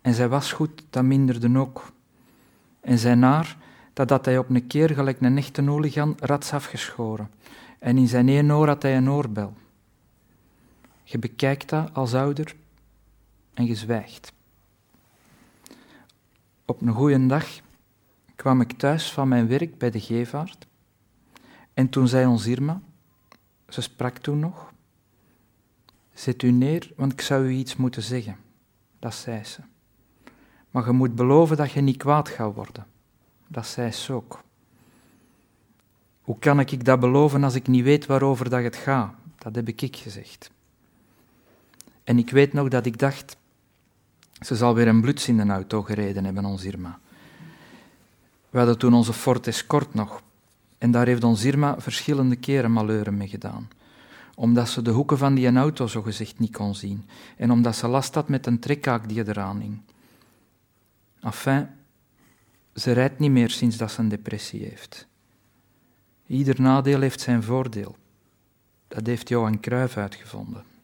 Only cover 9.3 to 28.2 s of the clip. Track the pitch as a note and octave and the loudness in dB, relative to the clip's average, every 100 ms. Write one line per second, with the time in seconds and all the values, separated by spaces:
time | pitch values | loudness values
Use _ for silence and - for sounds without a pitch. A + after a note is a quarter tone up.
9.3 | G#2+ G2+ G#2+ _ _ _ _ _ _ _ | -4 -6 -10 _ _ _ _ _ _ _
10.3 | _ _ _ _ _ _ _ _ A#2+ A2+ | _ _ _ _ _ _ _ _ -6 -6
11.3 | A2+ C3+ C#3 - D#3 D#3+ - B2+ B2+ C#3 | -2 -2 -2 -4 -4 -4 -4 -2 0 -2
12.3 | C#3+ D3+ - _ _ _ _ _ _ _ | -2 -8 -10 _ _ _ _ _ _ _
13.3 | _ _ - A#2+ A2 G#2+ A#2 - - - | _ _ -4 -2 -2 -4 -6 -6 -20 -20
14.3 | _ _ _ _ _ _ _ _ _ _ | _ _ _ _ _ _ _ _ _ _
15.3 | _ _ _ - - _ - _ _ _ | _ _ _ -20 -20 _ -20 _ _ _
16.3 | _ _ _ - A#2+ A#2 A2+ D3 C3+ B2+ | _ _ _ -10 -4 -2 2 4 4 4
17.3 | C#3+ D#3 - _ _ _ _ _ _ _ | 2 -2 -12 _ _ _ _ _ _ _
18.3 | _ C3+ C3 A#2+ - C#3+ D#3 - - C3+ | _ 0 2 2 0 0 0 -4 -2 2
19.3 | B2 A2+ C3 E3 - B2 A2 - A#2 A#2+ | 2 2 0 -2 -4 -4 -4 -4 -4 -4
20.3 | D3 E3+ - - _ _ _ _ _ _ | -6 -10 -12 -20 _ _ _ _ _ _
21.3 | - - - _ - C3 C3 B2+ C3 B2+ | -20 -20 -20 _ 0 0 4 4 4 4
22.3 | A#2 G#2 B2 C#3+ F3 - _ _ _ _ | 2 0 -2 -4 -6 -12 _ _ _ _
23.3 | _ _ _ _ - A#2 _ B2+ B2 - | _ _ _ _ -10 -10 _ -6 -6 -4
24.3 | D3 D#3+ F#3+ - _ _ _ _ _ _ | -4 -4 -8 -20 _ _ _ _ _ _
25.3 | _ _ _ _ _ _ _ _ - - | _ _ _ _ _ _ _ _ -10 -6
26.3 | B2 B2 B2 C3+ E3 - - C3+ B2+ - | 0 2 4 2 0 -4 -6 -4 -4 -2
27.3 | C#3 C3 B2+ B2+ - B2+ B2 A2 B2+ | 0 0 -2 -6 -4 -4 -4 -8 -8